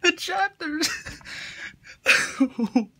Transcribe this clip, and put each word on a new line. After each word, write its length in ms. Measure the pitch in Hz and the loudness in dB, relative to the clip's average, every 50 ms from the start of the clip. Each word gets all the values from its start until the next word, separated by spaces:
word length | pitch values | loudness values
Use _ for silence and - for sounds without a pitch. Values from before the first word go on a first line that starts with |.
The 100 | - 349 349 | 4 2 2
chapters. 760 | - - - 359 392 381 403 392 _ 359 311 294 302 330 - - - - - - - - - - - - - - - - - - _ _ - - _ _ | 2 -2 -4 -2 0 0 -2 -2 _ -8 -6 -4 -2 -2 -2 -2 -4 -10 -12 -14 -14 -14 -14 -14 -12 -12 -14 -14 -12 -14 -14 -16 _ _ -20 -20 _ _
<laughs> 960 | - - - - - - - 269 254 - - 233 208 - 254 226 - _ _ | 4 4 4 4 0 0 0 0 0 2 -2 -4 2 2 2 2 2 _ _